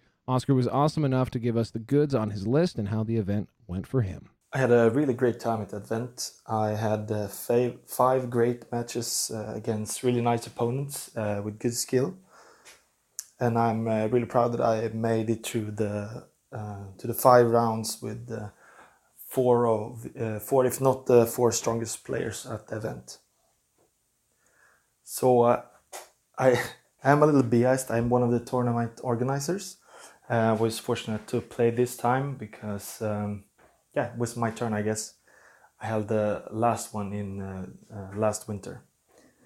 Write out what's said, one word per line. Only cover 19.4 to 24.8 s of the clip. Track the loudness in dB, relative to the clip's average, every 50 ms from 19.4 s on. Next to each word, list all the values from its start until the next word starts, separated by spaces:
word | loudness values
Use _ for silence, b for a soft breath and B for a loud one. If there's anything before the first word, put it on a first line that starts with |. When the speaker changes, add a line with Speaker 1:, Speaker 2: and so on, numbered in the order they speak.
| 4 6 6 6 6 4
Speaker 2:
of, | 2 2 0 -6 -10 -12 -14 -12 -8
uh, | -6 -4 -4 -4 -6
four, | -4 0 2 4 4
if | 2 2 2
not | 2 2 2 2 4
the | 6 6 8 6
four | 6 2 2 2 2
strongest | 2 2 -2 -2 -2 -2 -4 -6 -8 -10 -8
players | -6 -4 -4 -4 -4 -6 -10 -10
at | -10 -12 -12 -10
the | -10 -10
event. | -8 -8 -8 -10 -10 -16 -18 -20 -20 _ _ _ _ _ _ _ _ _ _ _ _ _ _ _ _ _ _ _ _ _ _ b b b b b b b b b b